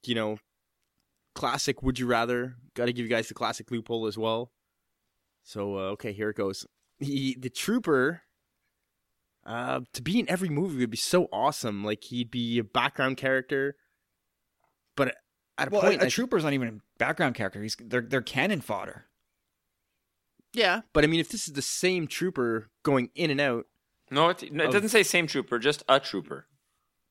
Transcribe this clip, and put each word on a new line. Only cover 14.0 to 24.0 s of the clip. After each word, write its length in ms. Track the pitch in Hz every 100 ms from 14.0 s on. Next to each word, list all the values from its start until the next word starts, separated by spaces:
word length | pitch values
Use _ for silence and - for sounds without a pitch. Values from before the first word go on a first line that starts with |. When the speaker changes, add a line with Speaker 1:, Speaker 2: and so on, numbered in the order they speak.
| _ _ _ _ _ _ _ _ _ -
Speaker 1:
but 200 | 131 - _ _ _ -
at 100 | 135
a 40 |
Speaker 2:
Well, 100 | 208
Speaker 1:
point, 200 | 185 190
Speaker 2:
a, 40 | -
a 20 |
Speaker 1:
I 20 |
Speaker 2:
Trooper's 340 | - 254 214
not 100 | 156
even 140 | 139 120
a 300 | 107 _ _
background 360 | 120 156 156 120
character. 260 | 101 98
He's, 140 | 107 -
they're, 220 | 117 123
they're 200 | 117 135
cannon 400 | 110 131 160 190
fodder. 440 | - 101 98 - _ _ _ _ _ _ _ _ _ _ _ _ _ _ _
Speaker 1:
Yeah, 280 | 226 208 190 -
but 100 | -
I 40 | 151
mean, 120 | 165
if 100 | 160
this 180 | 226 -
is 60 |
the 80 | 139
same 460 | 131 - 180 185 156
Trooper 640 | - 180 156 120 113 110 _
going 260 | - 139 120 -
in 160 | 165
and 80 | 139
out 240 | 143 117 - _ _ _